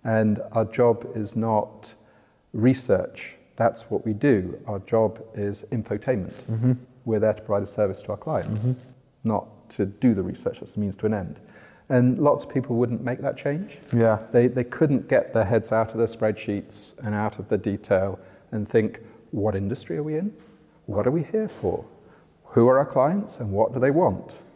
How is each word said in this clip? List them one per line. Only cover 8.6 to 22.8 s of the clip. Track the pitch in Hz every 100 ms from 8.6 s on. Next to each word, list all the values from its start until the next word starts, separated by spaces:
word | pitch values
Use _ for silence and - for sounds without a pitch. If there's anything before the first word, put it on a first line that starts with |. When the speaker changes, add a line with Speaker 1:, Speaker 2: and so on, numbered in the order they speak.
Speaker 2:
Mm-hmm. | 120 127 - - _ _
Speaker 1:
not | 110 104 - - -
to | - 98
do | 101 127
the | 101
research, | 90 - - -
that's | -
the | -
means | 101 92
to | 107
an |
end." | 107 87 78 - - - - _
And | 127 123 127
lots | 147 143
of | -
people | 139 123 117
wouldn't | 120 123
make | 117 131
that | 139 139
change. | 147 147 208 - -
Speaker 2:
Yeah. | 120 113 107 -
Speaker 1:
They, | 123 123
they | 127
couldn't | 123 - 156 135 -
get | 131 -
their | 113
heads | 98 113 -
out | 110 110
of | 113
their | 113
spreadsheets | - 107 107 - 101 98 - - -
and | 107
out | 104 107 -
of | 98
the | 104
detail | 101 101 - 95 98 92 - - _
and | 110 101
think, | 117 107 - - - _
"What | 117 104
industry | 98 98 120 - 165
are |
we | 151 156
in? | 202 - - - _ _ -
What | 98 113
are |
we | 156
here | 147 220 214
for? | - 101 85 - - - - _ _ _
Who | - 120
are |
our | 131